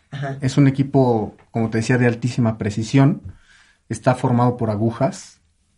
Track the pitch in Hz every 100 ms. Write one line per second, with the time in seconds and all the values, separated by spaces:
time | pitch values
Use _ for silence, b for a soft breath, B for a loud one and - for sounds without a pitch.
0 | _ 135 143 139 131 143 135 135 - 139
1 | 127 113 104 - _ 117 113 113 113 123
2 | 123 113 123 - 110 113 101 110 110 139
3 | 139 - b b b b b b - 113
4 | 131 123 - 120 123 120 110 104 113 -
5 | 196 - - _ _ _ _